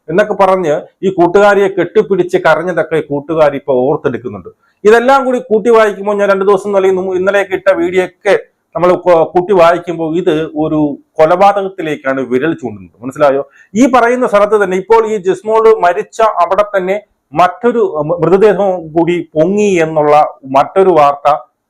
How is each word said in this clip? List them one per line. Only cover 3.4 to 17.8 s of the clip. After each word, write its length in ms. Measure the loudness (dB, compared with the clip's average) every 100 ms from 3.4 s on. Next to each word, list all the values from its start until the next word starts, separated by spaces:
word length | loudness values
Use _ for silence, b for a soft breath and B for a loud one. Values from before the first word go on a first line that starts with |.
| 0 0
ഇപ്പൊ 180 | -2
ഓർത്തെടുക്കുന്നുണ്ട്. 760 | -2 0 -2 -4 -6 -10 -14 -18 _ _ _
ഇതെല്ലാം 420 | 2 2 4 2 0
കൂടി 140 | -4
കൂട്ടി 300 | -2 -2 2
വായിക്കുമ്പോൾ, 480 | 2 2 -2 -6 -2
ഞാൻ 140 | 0
രണ്ടു 140 | 0 0
ദിവസം 300 | 0 0 0
അല്ലെങ്കിൽ 220 | 0 -2
മുമ്പ്, 180 | -4 -2
ഇന്നലെയൊക്കെ 400 | -2 -2 -2 -4
ഇട്ട 160 | -2
വീഡിയോ 340 | 0 0 -2 -4
ഒക്കെ 340 | _ -2 -2 -2 _ _ -2
നമ്മൾ 160 | 0
കൊ-, 340 | 0 2 2 2
കൂട്ടി 280 | -2 0
വായിക്കുമ്പോൾ, 640 | 2 2 2 -4 -6 -4 -2
ഇത് 260 | -2 -2
ഒരു 540 | -4 -6 -4 -2 -2 -4 _
കൊലപാതകത്തിലേക്കാണ് 1080 | 0 0 4 2 2 -6 -8 -8 -6 -4 -6
വിരൽ 320 | -2 -2 -2
ചൂണ്ടുന്നത്. 500 | -6 -10 -14 -20 _
മനസ്സിലായോ? 460 | -12 0 0 0 -6 b b 0
ഈ 160 | 2
പറയുന്ന 360 | 4 2 0 0
സ്ഥലത്ത് 360 | 2 2 0
തന്നെ 140 | 0 -2
ഇപ്പോൾ 300 | 0 0 2
ഈ 100 | -4
ജിസ്മോൾ 640 | -4 -4 -2 2 2 2
മരിച്ച 420 | 0 -2 -6 -2
അവിടെ 440 | -2 0 -2 0 -2 -2
തന്നെ 240 | -4 -6 _ _ _
മറ്റൊരു 680 | 0 0 0 -2 0